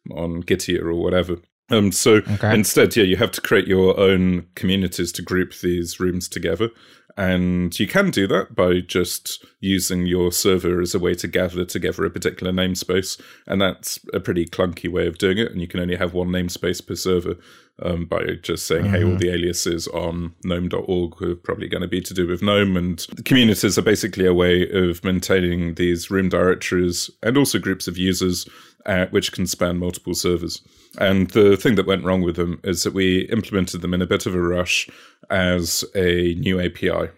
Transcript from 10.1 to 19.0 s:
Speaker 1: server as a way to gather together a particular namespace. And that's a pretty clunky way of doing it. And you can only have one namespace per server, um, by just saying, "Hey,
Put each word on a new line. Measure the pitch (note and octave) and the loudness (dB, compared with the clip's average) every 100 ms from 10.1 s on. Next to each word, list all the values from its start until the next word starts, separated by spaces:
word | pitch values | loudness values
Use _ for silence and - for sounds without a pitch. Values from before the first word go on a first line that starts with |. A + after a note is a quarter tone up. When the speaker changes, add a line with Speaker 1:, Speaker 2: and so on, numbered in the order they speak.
| F2+ F2+ | 0 0
Speaker 1:
server | F2 G2+ F#2 F2 F2+ | 0 2 2 2 0
as | F2+ | 0
a | G2 | 0
way | F2+ | 0
to | F2+ E2+ | -2 -2
gather | F2+ F2+ F2+ | -2 -2 -2
together | F2+ G2 E2+ E2 | -6 -4 -4 -4
a | F2 | -4
particular | - F2+ - F#2 | -4 -4 -4 -4
namespace. | F#2 F#2 F#2 - F#2 F#2+ - - - - | -2 -2 -4 -2 -2 -2 -8 -16 -20 -4
And | F#2+ | 0
that's | F#2+ - - - - | 0 -2 -10 -10 -8
a | F#2+ | -6
pretty | G#2 F2 E2+ | -2 -2 -2
clunky | - F#2 F2 F2+ | -2 -2 -2 -4
way | F2 F2 | -2 -2
of | E2+ | 0
doing | G2 F#2+ | 0 0
it. | A#2 | -2
And | F#2 | -4
you | F2 | -6
can | F#2 | -4
only | F2+ F2+ | -4 -2
have | F2+ | -2
one | F2+ F2+ | -2 -2
namespace | F2+ F2+ - F2 F2 - | -2 -4 -4 -4 -4 -6
per | |
server, | F#2 F#2 F2+ E2+ E2+ - - _ - | -6 0 0 -2 -8 -12 -20 _ -10
um, | - E2+ E2+ | -6 -4 -4
by | E2+ E2+ F2 | -4 -4 -6
just | - E2+ - | -6 -6 -2
saying, | E2 G2+ | 0 2
"Hey, | F#2+ | 2